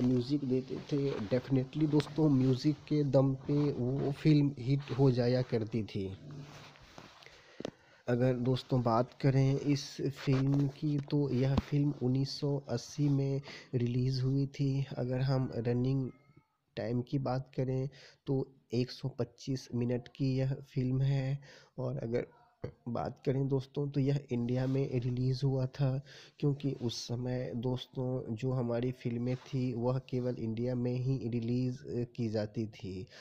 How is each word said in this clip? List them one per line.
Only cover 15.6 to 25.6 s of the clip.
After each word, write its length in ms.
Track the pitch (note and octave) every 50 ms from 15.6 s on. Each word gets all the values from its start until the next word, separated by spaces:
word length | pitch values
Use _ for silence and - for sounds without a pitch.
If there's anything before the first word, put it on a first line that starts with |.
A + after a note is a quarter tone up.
| A2+ A#2+ B2 B2 B2 C3 C3+ C3+ C3 A#2+ - - _ _ - - _ _ _ _ _ _ -
time 260 | - G#2 A2 B2 B2 B2
की 160 | - D3 C#3
बात 320 | C3+ C3 B2+ C3+ C3+ - -
करें, 320 | - C3 B2+ C3 C3 C3 C#3 - - - - - _ -
तो 200 | - C#3 C3 - - - _ _ - -
एक 160 | A#2+ B2+ -
सौ 180 | - - - C3
पच्चीस 600 | - - A#2 - - - - - C3 B2 - - -
minute 340 | A#2+ A#2+ A#2+ B2 A#2+ - -
की 280 | - - C#3 C3+ B2+
यह 180 | C3 C3 C3 C3+
film 480 | - - - - C#3 B2+ B2+ C3 C3 C3+
है। 380 | C3+ C#3 C3+ C3 C3+ C#3+ C#3+ - - - - - - _ -
और 200 | B2+ B2+ B2+ -
अगर 280 | - A#2 A#2 B2 - - - - - _ _ _ - - - _ - B2
बात 340 | A#2 G2+ E2+ G2+ A#2+ - -
करें 220 | D3 B2+ C3+ C#3 C3
दोस्तों, 420 | C#3 C3+ C3 - - D3 C#3+ C#3+
तो 100 | C#3+ C#3+
यह 260 | C3 C#3 C#3+ C#3+ - -
इंडिया 360 | B2 A#2+ A#2 A#2+ B2 B2+ C3
में 340 | C3 C3 C3+ C#3 - C3 B2
रिलीज़ 460 | A#2 B2+ B2 B2 B2+ C3 C3 B2+ C#3
हुआ 200 | C3+ C3 C3